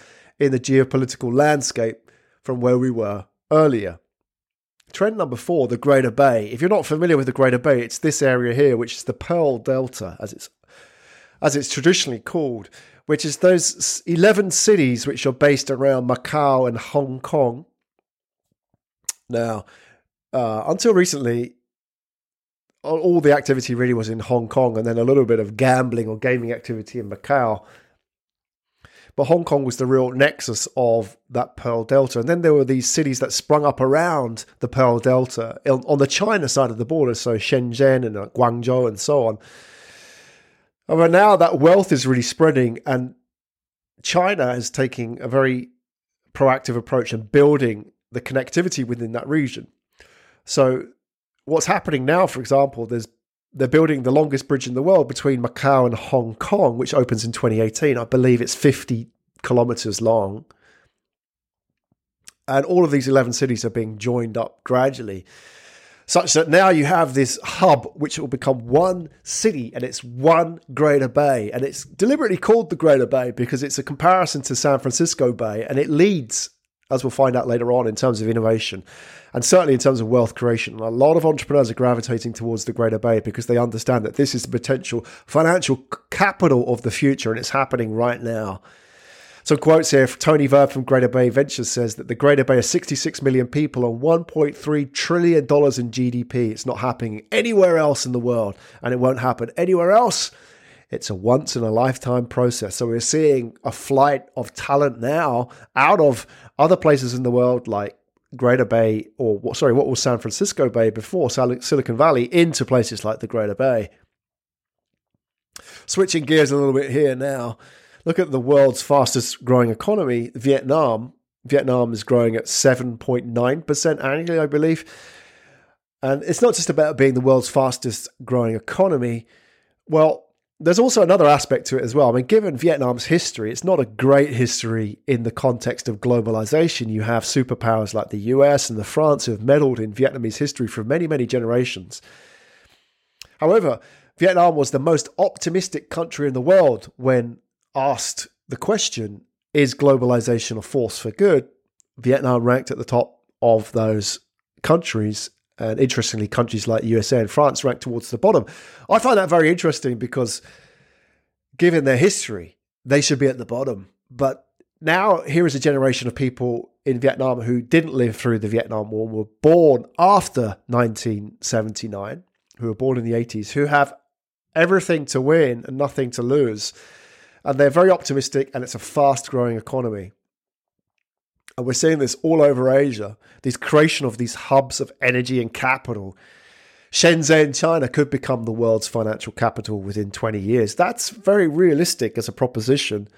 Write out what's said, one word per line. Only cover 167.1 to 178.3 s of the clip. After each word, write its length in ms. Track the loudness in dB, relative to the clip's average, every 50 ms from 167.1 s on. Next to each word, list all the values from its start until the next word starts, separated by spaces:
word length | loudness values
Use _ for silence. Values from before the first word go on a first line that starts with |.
| 0 0 -2 -2 -2 -2
who 200 | -2 -2 -2 -2
didn't 320 | 0 2 2 2 2 0 -2
live 220 | 0 0 -2 -2
through 240 | -4 -2 -2 -2 0
the 80 | -2
Vietnam 440 | -2 -2 -2 -2 -2 -6 -6 -6 -6
War, 160 | -6 -6 -6
were 180 | -6 -6 -8 -8 -10 _ _
born 440 | 4 6 6 8 8 6 6 4 0 -8 _
after 600 | 2 4 4 4 2 2 0 -4 -4 -2 -2 -6 -10 _
nineteen 680 | -2 0 0 0 0 -2 -6 -6 -6 -6 -6 -8 -12 -16 _
seventy-nine, 800 | -8 -4 -2 -2 -2 -4 -8 -10 -12 -10 -10 -10 -12 -12 -14 -16 _ _ _ _ _ _ _
who 100 | _ -8
were 80 | -8 -6
born 240 | -2 -2 0 0 0
in 40 | -2
the 120 | -2 -2
eighties, 380 | -2 -2 -4 -8 -10 -10 -6 -2
who 120 | -2 0
have 300 | 2 4 2 2 2 -2 _ _ _ _ _ _ _ _ _ _ _ _
everything 500 | 2 2 4 4 0 2 0 -2 -2 -2
to 140 | -4 -4 -2
win 460 | 2 2 4 4 4 2 0 -4 -8
and 80 | -12 -4
nothing 360 | -4 -4 -4 -2 -4 -4 -4
to 100 | -4 -6
lose. 500 | -2 0 2 2 2 0 -2 -6 -10 -12 -12 -14 -20 -20 -20 -20 -20 _ _ _ _ _ _ _ _
And 140 | -4 2 4
they're 100 | 4 4
very 220 | 6 4 4 4
optimistic, 580 | 4 2 0 -4 -4 -4 -4 -2